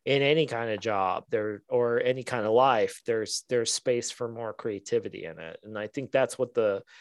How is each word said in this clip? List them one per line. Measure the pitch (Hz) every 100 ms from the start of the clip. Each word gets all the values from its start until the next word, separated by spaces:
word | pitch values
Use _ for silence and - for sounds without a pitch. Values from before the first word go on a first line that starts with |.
in | - 139
any | 139 156 143
kind | 117 117
of | 104
job | 113 101 92 90 -
there | 113 107 104 -
or | 127 120 120
any | 123 131
kind | 123 123
of | 107
life, | 117 131 117 98 - -
there's, | 113 107 - -
there's | 123 113
space | - - 120 -
for | - 120
more | 117 113
creativity | - 120 101 - 117 104 98
in | 85 80
it. | 82 80
And | 104 107
I | 104
think | - 131
that's | 135 131 -
what | 123
the, | - 110 98 - -